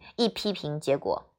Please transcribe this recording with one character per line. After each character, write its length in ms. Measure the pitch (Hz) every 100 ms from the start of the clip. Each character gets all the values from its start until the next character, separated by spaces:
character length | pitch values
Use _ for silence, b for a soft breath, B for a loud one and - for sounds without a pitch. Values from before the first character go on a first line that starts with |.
| B -
一 120 | 233
批 240 | - 208
评， 260 | 190 151 151
结 200 | 147 139
果 340 | - - -